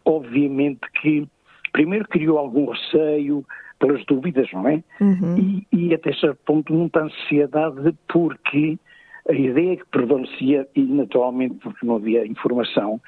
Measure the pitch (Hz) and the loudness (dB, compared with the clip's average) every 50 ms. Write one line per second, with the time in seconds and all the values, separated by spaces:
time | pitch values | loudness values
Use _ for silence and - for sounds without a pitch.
0 | - 160 160 156 131 117 117 143 143 139 135 135 143 147 135 - - - - - | 0 0 0 0 -2 -2 0 0 0 0 0 0 0 -2 -2 -6 -10 -10 -8 -2
1 | - 151 151 147 147 143 _ _ _ _ _ _ - - - - 156 170 196 214 | 0 0 0 0 -2 -6 _ _ _ _ _ _ -10 -4 0 0 0 2 0 -2
2 | 208 - - 175 156 156 156 151 143 131 113 147 143 123 117 - - - - 151 | -2 -2 -2 0 2 2 2 2 0 0 0 0 0 0 -2 -6 -4 0 0 2
3 | 156 151 151 151 143 139 147 143 139 - - - - - - _ 143 135 143 123 | 2 2 2 0 0 0 -2 -4 -4 -8 -14 -20 -20 -20 -4 _ 0 2 2 0
4 | - - 143 127 135 180 131 135 120 - - 92 95 131 156 156 - _ - - | 0 0 0 0 0 0 0 0 -2 -2 -4 -2 0 0 0 0 -2 _ -4 0
5 | 202 202 190 180 190 170 175 180 185 190 196 180 - _ - 175 170 175 165 160 | 2 2 4 2 0 0 2 2 2 2 0 -2 -2 _ 0 0 2 0 0 0
6 | - 151 139 - - 151 135 - _ - 151 156 143 - 156 165 175 156 - 165 | -2 -4 -2 0 0 -2 -2 -2 _ 0 0 0 0 0 0 0 0 0 0 0
7 | 156 151 - - - - 151 147 147 139 - 151 156 160 135 135 139 165 160 - | -2 -2 -6 -10 -6 0 0 2 2 2 0 -2 -2 -2 -4 -2 0 -2 -2 -2
8 | _ - - 170 170 151 135 - - - - 143 151 160 160 - - _ - - | _ -2 0 2 2 0 -2 -4 -8 -4 0 0 0 0 -2 -4 -10 _ -20 -20
9 | - _ - - - - 143 139 135 131 123 143 175 185 180 180 - - - 127 | -20 _ -20 -6 -4 -2 0 0 0 2 2 2 2 2 0 -4 -6 -2 -2 0
10 | 123 113 143 131 127 - - - 131 131 139 135 135 - _ 143 139 127 139 143 | 2 2 2 0 0 -4 -8 -2 0 2 2 2 0 -2 _ 0 0 2 2 0
11 | 131 - - 127 123 127 123 127 131 123 - - - 113 101 - - 117 117 110 | 0 0 2 0 0 0 0 -2 -2 -4 -4 -8 -12 -14 -10 -6 -2 -2 -2 0
12 | 104 110 110 120 110 107 113 - - - 127 120 113 - - - 101 104 107 120 | 0 0 0 0 0 -2 -4 -4 -2 -2 0 0 -2 -2 -2 -2 -2 -2 -4 -8
13 | - | -10